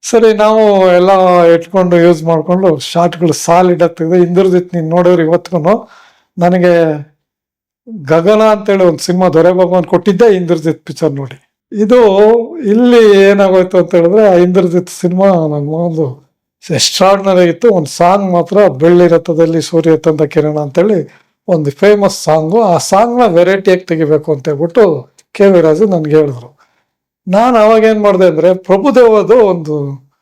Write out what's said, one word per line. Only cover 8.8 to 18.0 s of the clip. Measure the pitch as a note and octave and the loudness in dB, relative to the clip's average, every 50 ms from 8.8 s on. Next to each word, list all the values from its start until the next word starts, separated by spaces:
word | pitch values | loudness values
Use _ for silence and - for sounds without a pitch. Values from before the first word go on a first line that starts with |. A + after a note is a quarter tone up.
| F#3+ | 0
ಒಂದು | F3 E3 C#3+ | 0 0 -2
ಸಿನಿಮಾ | - - F3+ F3+ F#3 F3+ | -4 -4 -2 0 0 0
ದೊರೆ | D#3+ D#3+ E3 F3 F#3 | 2 2 2 2 2
ಭಗವಾನ್ | F#3 F#3 F3 F3+ F#3 F3 | 0 0 0 0 -2 -2
ಕೊಟ್ಟಿದ್ದೆ | - - E3+ F3 - G3+ - A#3 A#3 G3+ | 0 -2 -2 0 0 0 2 2 2 2
ಇಂದ್ರಜಿತ್ | F#3 F3 D#3+ F3 D#3+ D3+ E3 D#3 D#3+ _ | 0 -2 -4 -4 -4 -2 -6 -6 -6 _
ಪಿಕ್ಚರ್ | - D3+ - E3 D#3 | -18 -12 -6 -6 -6
ನೋಡಿ. | C#3 C#3 C#3 B2 B2 C#3 _ _ _ _ _ _ - | -6 -6 -12 -14 -16 -20 _ _ _ _ _ _ -6
ಇದು | G#3 G#3 G3+ B3 B3 A#3 G#3 F#3+ G3 G#3 G#3+ A#3 A#3 A#3 C4 E4 E4+ | -4 -2 2 2 4 4 2 2 2 2 2 2 0 -2 -6 -10 -8
ಇಲ್ಲಿ | C#4+ G3+ G#3 A3+ B3 B3 A#3+ A#3 A3+ G#3+ G3+ G3 | -4 -2 0 0 2 4 4 4 4 4 4 4
ಏನಾಗೋಯ್ತು | G3 G3 G3+ G3 G3+ F#3+ F#3 F#3 F3+ F#3 - F#3 | 4 4 2 2 2 2 2 0 0 0 0 -2
ಅಂತ | E3+ E3+ - | -2 0 0
ಹೇಳಿದ್ರೆ, | F3 E3+ E3+ F#3 G#3+ A3 G#3 | 0 0 2 2 2 2 4
ಆ | F#3 | 4
ಇಂದ್ರಜಿತ್ | F3 F3+ F3+ F#3 F#3+ F3+ F3+ E3 F3+ F3 F3 | 2 2 2 0 0 -2 0 -2 -4 -4 -6
ಸಿನಿಮಾ | - - - F3+ F3 F#3 F#3+ G3 | -14 -8 -6 -4 -2 0 0 0
ನನ್ನ | F#3+ E3+ D#3+ D#3 D3 D3 C#3+ D3 | 0 0 -2 -4 -4 -6 -6 -6
ಒಂದು | D#3 D#3+ F3 F3 E3 D#3 D#3+ C3 B2 - _ _ _ _ _ _ _ _ _ - | -6 -6 -6 -6 -4 -4 -6 -6 -6 -14 _ _ _ _ _ _ _ _ _ -8
ಎಕ್ಸ್ಟ್ರಾರ್ಡಿನರಿ | - - - - - - F#3 F#3+ G3 G3 F#3+ G3 F#3+ F3+ | -6 -4 -4 -4 -2 0 0 2 2 0 0 -2 0 2
ಆಗಿತ್ತು. | F3+ E3+ E3 E3+ - A#3+ | 2 0 -2 0 0 0
ಒಂದು | G3+ F#3 D#3 C3+ | 0 0 -2 -6
ಸಾಂಗ್ | - - | -4 -2